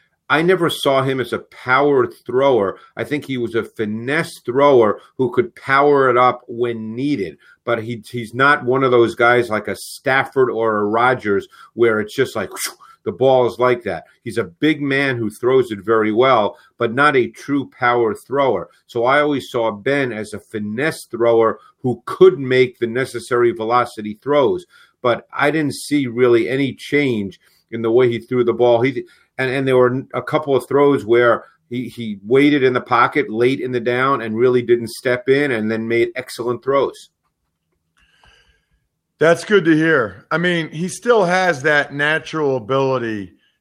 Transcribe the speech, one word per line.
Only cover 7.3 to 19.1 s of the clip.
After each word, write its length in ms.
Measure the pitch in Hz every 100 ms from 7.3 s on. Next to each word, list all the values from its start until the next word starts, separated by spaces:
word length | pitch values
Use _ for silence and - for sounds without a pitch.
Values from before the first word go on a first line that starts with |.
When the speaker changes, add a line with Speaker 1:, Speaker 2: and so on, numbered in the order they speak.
| 71 _ _
Speaker 1:
But 180 | 120 113
he, 200 | 110 113 -
he's 280 | 120 104
not 300 | 120 143 147
one 200 | 123 135
of 60 | 131
those 240 | 120 113
guys 360 | - 120 123 110
like 180 | 107 104
a 80 | 95
Stafford 760 | - - 135 135 131 135 120
or 280 | 107 113 104
a 60 |
Rodgers 640 | 104 113 127 113 104 98 - - -
where 260 | 110 117 107
it's 140 | 104
just 220 | - 120 110
like, 140 | 92
whew, 240 | - - - - _
the 80 | 107
ball 340 | 101 131 127 117
is 140 | 117
like 240 | 123 120
that. 220 | 101 80 - _
He's 140 | 120 110
a 60 |
big 380 | 87 - 151 147
man 340 | 143 135 139 120
who 140 | 107
throws 400 | - 123 131 120
it 80 | 104
very 260 | 95 113 107
well, 480 | 107 135 120 101 - _ -
but 160 | 117
not 220 | 123 147
a 140 | 135 110
true 420 | - - 139 123
power 420 | - 123 123 110
thrower. 560 | 104 - 139 135 95 80 _ _
So 160 | 117
I 160 | 120